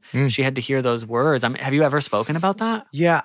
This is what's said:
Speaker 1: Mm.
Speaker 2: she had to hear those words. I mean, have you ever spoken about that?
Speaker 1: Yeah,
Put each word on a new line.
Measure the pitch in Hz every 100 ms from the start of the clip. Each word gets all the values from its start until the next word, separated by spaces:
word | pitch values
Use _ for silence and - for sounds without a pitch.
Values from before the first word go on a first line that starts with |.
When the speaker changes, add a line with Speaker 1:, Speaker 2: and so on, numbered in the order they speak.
| -
Speaker 1:
Mm. | 123 139
Speaker 2:
she | 113
had | 135 135
to |
hear | 120 135
those | 123 117 113
words. | 117 151 131
I | 120
mean, | 131
have | 135 143
you |
ever | 147 143
spoken | - 104 113 160
about | 190 202
that? | 226 220 -
Speaker 1:
Yeah, | 139 170 160